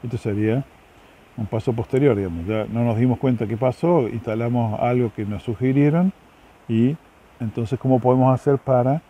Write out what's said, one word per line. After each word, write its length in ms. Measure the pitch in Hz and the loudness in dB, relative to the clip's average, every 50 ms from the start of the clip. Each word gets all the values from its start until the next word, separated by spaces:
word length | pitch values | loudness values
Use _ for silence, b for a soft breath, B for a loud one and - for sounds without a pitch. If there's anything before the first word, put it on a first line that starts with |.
| - | -8
Esto 140 | 120 120 113 | -6 -8 -4
sería 480 | - 120 101 104 107 110 113 135 139 - - - - _ B B B B B B B - - - | -4 -4 -2 0 0 0 0 0 -2 -6 -14 -20 -20 _ B B B B B B B -18 -10 -10
un 100 | 113 101 | -8 -4
paso 260 | - 110 - - 117 | -4 -2 -2 -2 -2
posterior, 420 | 117 107 - - - 147 143 117 | -2 -4 -2 0 2 4 4 2
digamos, 300 | 101 98 92 85 85 85 | 2 0 -4 -4 -6 -6
ya 200 | 92 110 110 107 104 | -4 -4 -4 -4 -4
no 160 | 104 117 120 | -2 -2 0
nos 120 | 120 113 110 | 0 2 2
dimos 220 | 120 127 120 - | 2 2 0 0
cuenta 260 | - 135 127 113 120 | 0 0 0 0 -2
qué 120 | 101 110 110 | -4 -4 -2
pasó, 500 | 131 127 120 - - 170 175 165 127 104 | -2 -2 -2 0 0 2 2 2 2 0
instalamos 720 | - 113 - - 107 113 117 120 120 123 117 110 104 - | -4 -6 -6 -4 -4 -2 -2 -2 0 0 0 -2 -2 -2
algo 320 | - 120 123 123 123 110 - | -2 0 0 0 0 -2 -4
que 120 | - 107 | -6 -6
nos 180 | 101 104 95 - | -6 -6 -8 -6
sugirieron 720 | - 113 - 127 131 131 139 143 147 147 165 180 190 - - - - _ _ - - - _ _ - | -8 -6 -2 -2 0 2 4 4 4 4 2 2 0 0 -4 -20 -20 _ _ -20 -20 -20 _ _ -2
y 260 | 113 113 117 127 151 - _ - _ _ - - - _ | 0 2 2 2 0 -4 _ -20 _ _ -20 -20 -12 _
entonces, 360 | 123 110 - - 117 110 - 123 | -8 -8 -4 -6 -4 -4 -4 -4
¿cómo 220 | - 135 131 123 | 0 2 2 4
podemos 340 | 113 123 127 131 127 131 131 | 4 4 4 4 4 4 2
hacer 240 | 123 - 147 139 135 | 2 2 0 0 0
para 440 | - - 131 123 120 127 139 160 - _ | 0 0 0 2 2 2 0 -2 -4 _